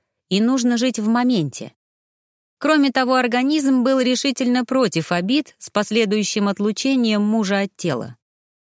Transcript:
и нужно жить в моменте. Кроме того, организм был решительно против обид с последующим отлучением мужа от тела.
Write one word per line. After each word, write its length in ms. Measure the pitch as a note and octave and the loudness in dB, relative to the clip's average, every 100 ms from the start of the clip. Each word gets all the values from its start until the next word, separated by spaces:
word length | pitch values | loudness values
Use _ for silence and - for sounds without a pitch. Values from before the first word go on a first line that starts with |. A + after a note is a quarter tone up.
| _ _ - | _ _ -2
и 140 | F#3+ | 0
нужно 360 | A#3 C4 A#3+ A#3+ | 2 2 0 0
жить 220 | B3+ A3+ | 0 -2
в 80 | G#3+ | 0
моменте. 680 | A#3 B3 A3+ D3 - A2+ _ _ _ _ _ _ _ _ - | 0 2 0 -2 -6 -14 _ _ _ _ _ _ _ _ -6
Кроме 340 | D4 D#4 C#4 | 0 2 2
того, 240 | C4 B3+ B3+ | 2 2 2
организм 680 | B3 B3 C4+ D#4 C4+ C4 | 2 0 0 0 2 2
был 180 | A#3+ C4 | 2 2
решительно 640 | B3+ B3+ C#4+ B3 B3 B3 A#3+ | 2 0 -2 -2 0 0 0
против 480 | C4 A3 E3 D3+ | 0 0 0 -2
обид 420 | F3 F#3 C#4+ - - | -2 0 -2 -2 -10
с 120 | - | -6
последующим 800 | G#3 G#3 G#3+ G#3+ G#3+ G3 G#3+ G3+ | -2 0 0 0 0 -2 -2 -2
отлучением 720 | G3 G#3 G#3 C4+ C4 A3+ G#3 | -2 -2 -2 0 0 0 0
мужа 400 | G#3 A3 F#3+ G3+ | 0 0 0 -2
от 140 | G3 - | -4 -6
тела. 400 | F3 B2 B2+ - _ _ _ _ _ | -4 -4 -6 -14 _ _ _ _ _